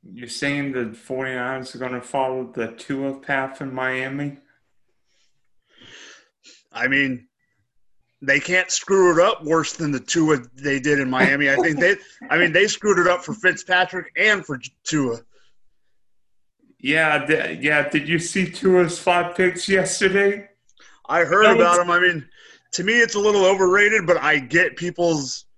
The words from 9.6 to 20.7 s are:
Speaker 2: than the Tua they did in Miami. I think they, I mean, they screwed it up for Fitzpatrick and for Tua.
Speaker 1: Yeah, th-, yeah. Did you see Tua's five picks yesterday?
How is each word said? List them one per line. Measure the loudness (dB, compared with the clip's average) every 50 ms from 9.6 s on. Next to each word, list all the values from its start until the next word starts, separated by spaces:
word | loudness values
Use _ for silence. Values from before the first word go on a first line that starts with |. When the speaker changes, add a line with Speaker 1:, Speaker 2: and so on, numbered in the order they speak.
| 0 -2 -6
Speaker 2:
than | -6 -4 -4
the | -4 -4
Tua | -4 -2 0 0 2 2 2 0 -2 -10 -20
they | -8 -4 -4 -4 -2
did | 0 0 0 0
in | 0 -2
Miami. | 0 2 2 2 2 2 2 0
I | 2
think | 2 0 0 0 2
they, | 2 2 0 0 -6 -20 -20 _ -6 -2
I | 0 2
mean, | 2 2
they | 2 2 2
screwed | 2 -2 -2 0 0 2 4
it | 4 2
up | 2 0
for | -4 -10 -12
Fitzpatrick | -2 0 -2 -2 -2 -4 -2 0 0 0 0 -4 -10 -10 -10 _
and | 0 0 0 0 0 -2
for | -8 -10 -10 -10 -16 _ _ _
Tua. | -4 -2 0 0 -2 -4 -8 -12 -20 _ -20 -20 -20 -20 _ -20 -20 _ _ _ _ _ _ _ _ _ _ _ _ _ _ _ _ _ _ _ _ _ _
Speaker 1:
Yeah, | -4 0 0 2 2 2 2 0 2
th-, | 0 0 0 0 -4 -6 -4
yeah. | -2 0 2 2 0
Did | 0 -2 -2 -2 0
you | -2 -2
see | -2 -2 -2 -2 -4 -4
Tua's | -4 -2 2 4 4 4 4 2 -2 -2
five | 0 2 2 2 0 -2 -2
picks | 0 0 0 0 -2 -2 0
yesterday? | 0 0 0 -2 -2 0 0 2 2 2 2 2 0 -2 -10 -18 _ _ _ _